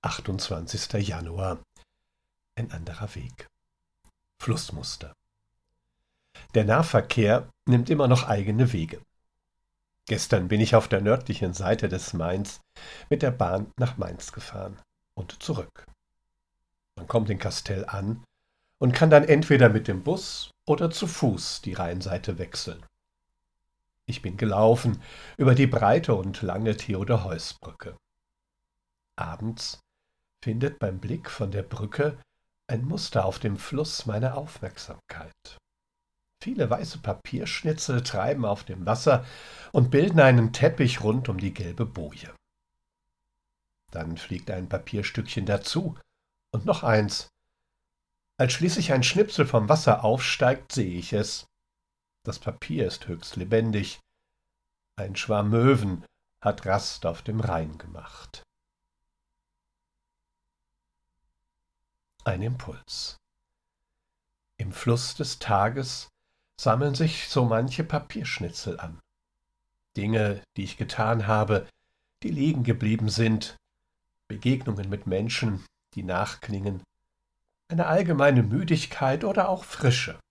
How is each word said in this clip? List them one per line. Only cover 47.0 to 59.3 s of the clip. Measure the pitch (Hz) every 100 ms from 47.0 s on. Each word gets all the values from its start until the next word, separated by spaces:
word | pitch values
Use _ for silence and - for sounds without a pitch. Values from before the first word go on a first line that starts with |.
| 101 - - _ _ _ _ _ _ _ _ _ _ -
Als | 127
schließlich | - 175 170 -
ein | 135
Schnipsel | 127 185 214 - 151
vom | 117 107
Wasser | 156 - 107
aufsteigt, | 107 127 - - 127 139 -
sehe | 139 98 87
ich | 87
es. | 104 104 - - _ _ _ _ _ _ _ -
Das | -
Papier | - - - 156 98
ist | - -
höchst | 82 - -
lebendig. | 92 113 113 104 95 - _ _ _ _ _ _ _ _ _ -
Ein | 98 98
Schwarm | - 107 104
Möwen | 113 127 135 101 90 - _ _ _
hat | 104 101 98
Rast | 98 - - 85
auf | 82
dem | - 107
Rhein | - 82 80 78
gemacht. | 85 85 - - - - - _ _ _ _ _ _ _ _